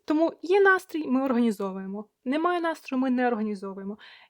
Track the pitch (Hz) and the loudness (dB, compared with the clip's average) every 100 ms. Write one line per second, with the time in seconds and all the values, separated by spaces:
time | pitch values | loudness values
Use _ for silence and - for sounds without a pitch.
0 | - 302 330 - 320 403 392 381 - 330 | -2 2 2 0 0 4 6 4 0 -6
1 | 302 254 269 233 233 196 196 190 190 202 | -2 0 2 2 2 0 -6 -8 -10 -12
2 | 214 _ 247 294 339 349 330 311 - 262 | -14 _ -4 -2 0 0 -2 -6 -6 -2
3 | 262 247 247 226 214 202 196 190 196 214 | 0 0 0 0 -4 -6 -10 -10 -10 -12
4 | - - | -16 -20